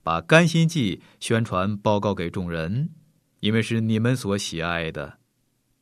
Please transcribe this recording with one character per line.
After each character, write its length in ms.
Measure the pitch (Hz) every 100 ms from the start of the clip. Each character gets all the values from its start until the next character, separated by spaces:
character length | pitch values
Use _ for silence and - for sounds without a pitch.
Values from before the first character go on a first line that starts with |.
把 180 | 80 82
甘 280 | - 160 170
心 180 | 165 165
祭 340 | 165 104 80 - -
宣 240 | - 113
传 320 | 113 92 98 104
报 240 | 110 104
告 120 | 104
给 160 | 98 85
众 220 | 95 87
人， 400 | 82 80 120 160 - _ _ _ _
因 140 | 104
为 100 | 110
是 180 | 107 113
你 200 | 110 110
们 160 | 117 123
所 200 | 98 101
喜 240 | - 82
爱 300 | 82 85 80
的。 280 | 76 73 - _ _ _ _ _ _